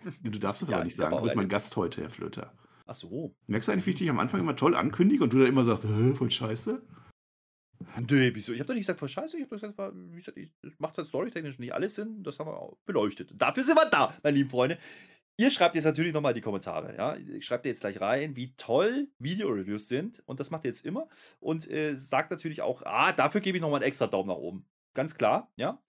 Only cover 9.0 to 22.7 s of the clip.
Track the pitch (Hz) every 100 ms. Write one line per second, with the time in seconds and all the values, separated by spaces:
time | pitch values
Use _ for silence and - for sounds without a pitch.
9 | 139 - 311 339 269 208 208 208 196 190
10 | 180 170 - - 156 _ - - 156 170
11 | 156 135 226 170 151 131 120 - 196 202
12 | 214 220 170 - 156 - - - - 127
13 | 107 - - - 139 - 262 320 311 151
14 | 127 - 151 143 135 127 131 165 - -
15 | - _ _ - 254 - 175 165 151 151
16 | 170 151 143 117 107 98 - 80 - -
17 | 120 - 95 95 - 123 139 113 101 98
18 | 98 131 156 127 123 - - 127 208 262
19 | 285 - 127 185 196 104 95 104 - 123
20 | 202 - - 135 139 165 131 - - 214
21 | 320 - - - - 160 160 151 151 135
22 | 135 131 180 165 160 151 -